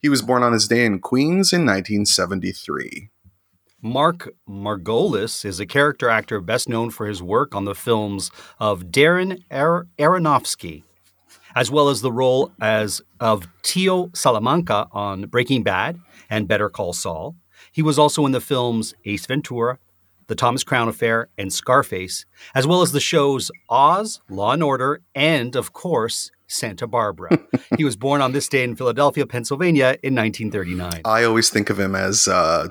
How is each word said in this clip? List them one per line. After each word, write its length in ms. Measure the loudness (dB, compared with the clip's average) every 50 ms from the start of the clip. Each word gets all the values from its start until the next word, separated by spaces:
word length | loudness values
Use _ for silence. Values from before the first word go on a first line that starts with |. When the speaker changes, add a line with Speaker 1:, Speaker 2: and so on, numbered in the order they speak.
Speaker 1:
He 100 | 0 2
was 120 | 2 2
born 220 | 2 2 2 4 4
on 100 | 4 4
his 140 | 2 2 2
day 180 | 2 4 4
in 140 | 2 2 0
Queens 520 | -2 0 0 2 2 2 2 2 2 2
in 140 | 2 2 2
nineteen 400 | 2 2 0 -2 -2 0 0 0
seventy-three. 1000 | 2 0 0 0 -2 -2 -4 -4 -6 -8 -8 -8 -8 -8 -8 -8 -10 -12 -16 -16 -18 _ _ _ _ _ _ _ _ _ _ _ _ _ _ -10
Speaker 2:
Mark 460 | -6 -2 0 2 2 0 -2 -6 -16 -18 _ _ -16
Margolis 960 | -12 -8 -6 -6 -6 -4 -4 0 0 2 2 2 0 0 -2 -4 -6 -8 -8
is 160 | -8 -6 -6
a 60 | -6
character 420 | -2 2 2 2 2 2 0 0 2
actor 320 | 2 2 0 -2 -4 -6
best 300 | -2 -2 -2 -2 -2 -2
known 220 | -2 -2 -2 -4
for 160 | -4 -6 -6 -6
his 160 | -6 -6 -4
work 320 | 0 0 0 0 0 -2
on 100 | -6 -6
the 80 | -6 -6
films 560 | -6 -2 0 0 2 0 -2 -4 -6 -8 -8 -12 -14 -20 -18 -10 -4
of 320 | -2 -2 -2 -2 -4 -2
Darren 500 | 2 4 6 6 4 4 0 -2 -4 -8 -12 -10
Ar-, 380 | -4 -2 0 0 0 0 -4 -6 _ 0
Aronofsky, 840 | 2 4 4 4 2 2 2 2 0 -2 -10 -10 -10 -14 -14 -16 -18 _ _ _ _ _ _ _ _ _ -20 -20 _ -6 -2
as 160 | -2 0 2
well 180 | 2 2 4 4
as 120 | 2 0
the 100 | -2 -2
role 400 | -2 0 2 2 4 2 0 -2 _ -4
as 400 | -2 0 0 0 0 -2 -4 -8 -10 _ _ -4
of 280 | 0 0 0 0 -2 -8 _ _ -6
Tio 480 | -4 -2 0 2 2 2 0 -2 -4 -4
Salamanca 720 | -2 0 2 2 2 2 0 0 0 0 0 -2 -2 -2 -4
on 340 | -6 -6 -6 -6 -6 -8 -8
Breaking 380 | -4 -2 -2 0 2 0 0 0
Bad 340 | 0 0 0 0 -2 -4 -8 -14 _ -20 -20 -12 -6
and 180 | -4 -4 -2 0
Better 220 | 0 0 0 -2
Call 240 | -4 -4 -6 -6 -6
Saul. 420 | -6 -6 -8 -8 -8 -10 -12 -12 -16 _ _ _ _ -20 -10
He 100 | -4 -2
was 160 | 0 2 4 6
also 260 | 6 4 4 2 2 2
in 60 | 2
the 60 | 0
films 540 | -2 -2 -2 0 0 0 0 -2 -2 -4 -8 _ -8
Ace 200 | -6 -6 -6 -4
Ventura, 540 | -4 -4 -4 -4 -4 -4 -2 -2 -2 -2 -4 _ _ _ _ _ _ _ _ _ -8
The 80 | -4
Thomas 280 | 0 0 2 2 0 -2
Crown 240 | 0 0 0 2 0
Affair, 420 | -2 0 0 0 0 0 -2 -4 _
and 160 | -10 -8 -8
Scarface, 760 | -8 -6 0 2 4 4 2 2 -2 -8 -6 -8 -10 -12 -12 _ _ _ -14 -6 -2
as 140 | 0 2 4
well 160 | 4 4 4
as 80 | 2
the 80 | 2 0
shows 500 | 0 2 2 2 2 2 2 0 -2 -6 -10 -12 _ 0
Oz, 540 | 2 4 6 6 4 4 0 -4 -8 -12 _ -12
Law 220 | -6 -2 0 0
and 100 | 2 2
Order, 400 | 2 0 0 0 0 -2 -2 -4 _ _ -4
and, 400 | 0 2 2 2 2 0 -2 -4
of 180 | -4 -4 -6 -8
course, 560 | -10 -6 -2 -2 0 -2 -2 -4 -6 -10 -10 _ _ _
Santa 400 | -10 -8 -8 -6 -6 -8 -8 -8
Barbara. 540 | -4 -2 -2 -2 -2 -4 -6 -2 0 0 0 0
Speaker 1:
<laughs> 60 | 0 -6 -6 -4 -2 -2 0
Speaker 2:
He 80 | 0
was 100 | 0 -2
born 260 | -2 -2 0 0 2
on 120 | 2 0 0
this 160 | -2 -2 -2
day 160 | 0 0 0
in 100 | 0 -2
Philadelphia, 500 | -2 -2 -2 2 2 2 2 2 0 -2
Pennsylvania 720 | -2 -4 -6 -6 -4 -4 0 2 2 4 4 4 4 2 0 -2
in 100 | -2 0
nineteen 380 | 0 0 0 -2 -4 -6 -4
thirty-nine. 480 | -4 -4 -4 -4 -4 -4 -4 -6 -6 -4 -2
Speaker 1:
I 180 | 0 2 2 2
always 260 | 2 2 2 2 2
think 200 | 2 0 0 0
of 100 | 0 -2
him 160 | -2 -2 -2
as, 320 | -2 -2 0 0 0 2 2
uh, 400 | 2 2 2 2 2 0 -2 -4